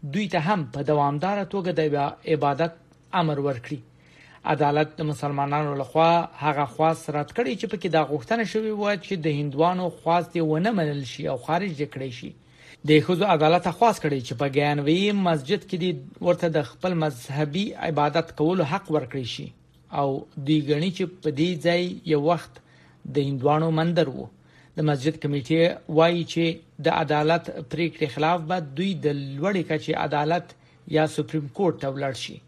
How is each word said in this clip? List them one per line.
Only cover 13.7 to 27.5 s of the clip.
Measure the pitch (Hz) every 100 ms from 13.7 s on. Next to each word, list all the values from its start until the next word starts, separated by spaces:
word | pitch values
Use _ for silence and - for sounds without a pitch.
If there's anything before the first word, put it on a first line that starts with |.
| 165
خواست | 233 202
کړی | 156 139 120
چې | 120
په | 143 135
ګیانوي | 147 147 143 170 202 202 180
مسجد | 160 131 202 -
کې | 180
دې | 180 156 135 - 175
ورته | 175 170 156
د | 135
خپل | - 185 170
مذهبي | 156 123 - 139 151 156 208 - 165
عبادت | 147 147 156 160 -
کولو | 151 185 147
حق | 190 -
ورکړی | 156 127 139 120
شي | - 139 - _ _ _ 147
او | 139 135 - - 139
دوی | 156 143
ګڼي | 147 180 -
چې | 180 -
په | 156 139
دې | 170 170 165
ځای | 175 180 - -
یو | 151 147
وخت | 170 - - _ _ _ _
د | - 135 139
هندوانو | 139 135 151 165 156
مندر | 165 170 151
و. | 127 131 _ _ _ _ -
د | 151
مسجد | 143 135 156
کمیټې | 147 143 123 160 170 - - 156
وایي | 165 175 165
چې | - 165 165 - - 156
د | 165
عدالت | 151 151 151 165 -